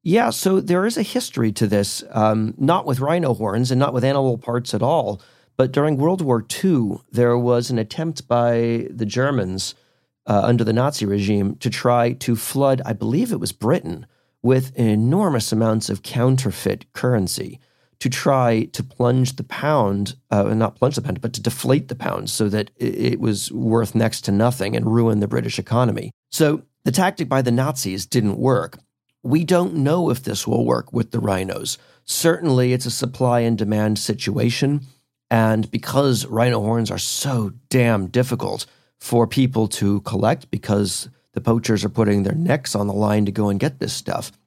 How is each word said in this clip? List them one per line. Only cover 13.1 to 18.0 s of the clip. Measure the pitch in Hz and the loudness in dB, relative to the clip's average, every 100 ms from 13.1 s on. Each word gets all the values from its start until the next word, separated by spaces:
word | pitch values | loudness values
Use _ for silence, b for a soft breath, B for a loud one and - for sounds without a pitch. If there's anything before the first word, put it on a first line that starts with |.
| 143 240 | -2 -2
it | 196 | -2
was | 107 | -6
Britain, | - 107 170 80 85 - _ _ _ | -4 0 0 -2 -10 -14 _ _ _
with | 120 131 131 - | 2 2 0 0
enormous | 113 104 117 175 202 123 - | 2 4 2 2 2 0 0
amounts | 110 113 110 - | 0 2 0 -2
of | 98 | -6
counterfeit | - 117 123 131 127 - - 98 - | -6 0 2 2 0 -4 -4 -4 -8
currency | - 127 120 90 - - - _ _ _ _ | -4 0 0 0 -4 -8 -12 _ _ _ _